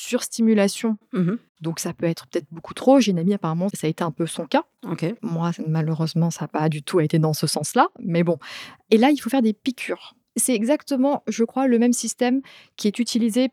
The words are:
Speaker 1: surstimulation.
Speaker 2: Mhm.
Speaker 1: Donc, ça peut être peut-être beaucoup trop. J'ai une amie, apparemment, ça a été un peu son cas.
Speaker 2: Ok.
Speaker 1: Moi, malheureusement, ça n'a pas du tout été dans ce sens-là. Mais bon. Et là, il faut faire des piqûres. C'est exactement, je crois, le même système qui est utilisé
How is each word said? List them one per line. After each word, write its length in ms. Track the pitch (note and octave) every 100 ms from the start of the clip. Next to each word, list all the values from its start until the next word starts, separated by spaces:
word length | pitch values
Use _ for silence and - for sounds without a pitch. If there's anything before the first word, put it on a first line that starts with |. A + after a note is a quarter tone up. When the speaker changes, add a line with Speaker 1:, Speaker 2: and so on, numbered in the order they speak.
| - A#3+ -
Speaker 1:
surstimulation. 680 | - A3+ G#3+ G3 - A3+ G#3+ -
Speaker 2:
Mhm. 240 | F#3 F3 A#3 _ -
Speaker 1:
Donc, 180 | D#3+ D#3+
ça 140 | F3
peut 120 | - E3+
être 220 | E3 -
peut-être 200 | F3 D3+
beaucoup 220 | E3 -
trop. 260 | - - C#4
J'ai 120 | G#3
une 80 | F3+
amie, 140 | F3
apparemment, 340 | G3+ E3 D#3+ G3
ça 140 | - D#3+
a 20 |
été 140 | D#3+
un 80 | E3+
peu 160 | - E3
son 180 | - D#3
cas. 180 | C#4 - _ G3+
Speaker 2:
Ok. 160 | E3 D#3+ A#3
Speaker 1:
Moi, 300 | - E3 E3+ E3+ D#3+
malheureusement, 640 | D#3+ D#3 D#3 D#3+ E3 E3+
ça 120 | - D3+
n'a 20 |
pas 220 | D3+ D#3
du 140 | D3+
tout 160 | - F#3
été 200 | D3+ E3
dans 140 | D#3
ce 140 | D3+ D#3
sens-là. 400 | D#3 D3+ A#3+ E4+ -
Mais 240 | - E3
bon. 140 | F3 E3 - - - - -
Et 60 | A3
là, 120 | C4
il 60 | C#4+
faut 120 | A#3
faire 120 | C4+
des 120 | A3
piqûres. 640 | G#3 C4+ B3 - F3+ - _ _ -
C'est 160 | -
exactement, 720 | A#3 A3+ D4 - C4+ C4+ D4 -
je 160 | A3 A3+
crois, 200 | C4 C4+
le 140 | A#3
même 140 | A#3+
système 480 | A#3+ A3+ - B3 C4 - - - -
qui 140 | G#3+
est 100 | G3
utilisé 480 | A#3 A#3 A3+ A3 B3+